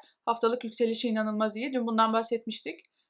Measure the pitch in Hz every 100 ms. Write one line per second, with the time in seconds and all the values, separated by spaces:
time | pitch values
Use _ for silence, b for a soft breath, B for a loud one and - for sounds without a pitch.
0 | b b - 233 226 240 226 - 233 226
1 | 240 220 214 214 220 214 277 262 226 226
2 | 226 226 226 226 226 214 - - _ _